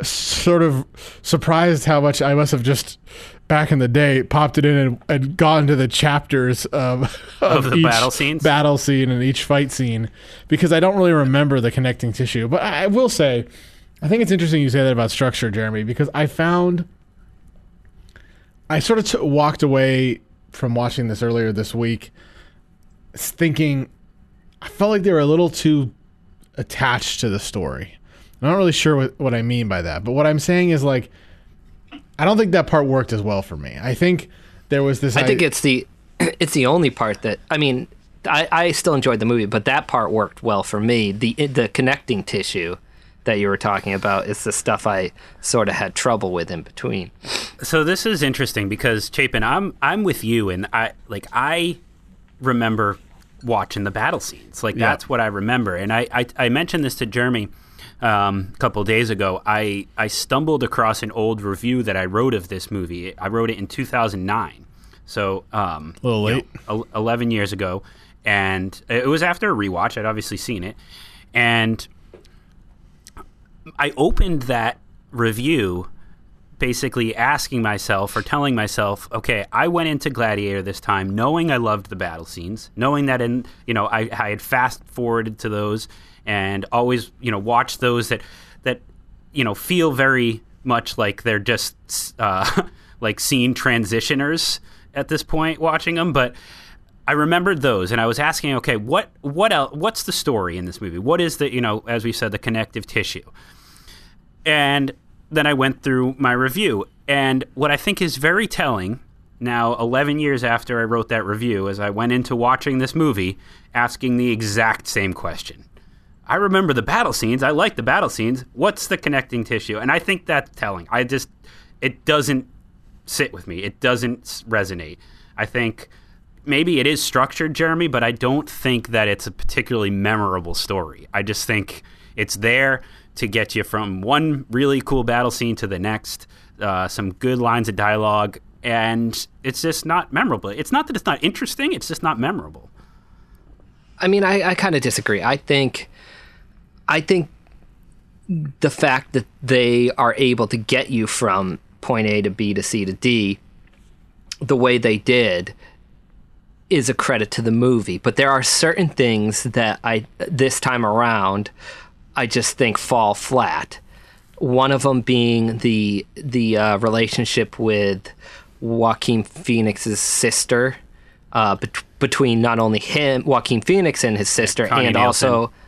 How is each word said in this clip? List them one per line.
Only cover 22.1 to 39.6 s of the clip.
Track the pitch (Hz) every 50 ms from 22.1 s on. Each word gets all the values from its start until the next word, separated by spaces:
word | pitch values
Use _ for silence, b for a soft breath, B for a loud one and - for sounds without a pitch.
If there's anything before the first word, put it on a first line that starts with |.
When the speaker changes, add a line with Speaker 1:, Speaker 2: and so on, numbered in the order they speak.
| b b b b b b b b b b b b _ _ _ - - _ - - -
Speaker 1:
s-, | - - -
thinking, | - - 170 165 147 156 156 147 139 135 131 - - _ - - _ _ - _ _ - _ - - _
I | - -
felt | - - 202 214
like | 214 202 175
they | 196 175
were | 151
a | 143
little | 143 156 170 175 165
too | 165 - - 156 151 147 135 117 - - - _ _ _ _ - - - - _ _
attached | - 117 - - - 131 127 120 117 - - - -
to | - 110
the | 98 104
story. | - - - 104 85 69 65 64 - - - - b b b b b b b b
I'm | 127 143
not | 175
really | 196 190 170 151
sure | - - 156 151
what, | 139 131 127 - -
what | 139 131 120
I | 113 113
mean | 120 123 120 117 104
by | 95 90 82
that, | 80 73 76 -
but | 120 123
what | 143 147
I'm | 151 151 147
saying | - - 175 180 180 175
is, | 165 143 135
like, | 139 135 127 131 - b b b b b b b b b b - - - - - - - - - - _ -
I | 151
don't | 185 220
think | 208 226 185 175
that | 175 147
part | - 170 151 143
worked | 131 135 131 120 - 117
as | 104 101
well | 107 101 98 95
for | - 87
me. | 73 71 62 60 67
I | - 127 123
think | - 175 180 180 - - - b b b b b b b b
there | 143 139 139
was | 139 135 127
this | 143 135 107
Speaker 3:
I | 151 139
think | 127 135 120 170
Speaker 1:
i- |
Speaker 3:
it's | 147 - -
the, | - 143 127 123 - - - - _
<clears throat> | - - -
it's | 170 165 - - 165 147 -
the | 151 127
only | 127 151 180 165 131
part | - - 117 107 104 - -
that, | 110 101 - - -
I | 165 151
mean, | 151 135 127 123 - - - - - _ - - -
I, | - 151 151 165 -
I | 165 165 175 170 147
still | - - 175 151
enjoyed | 135 123 135 117 107
the | 110
movie, | 117 120 117 107
but | 98 117 110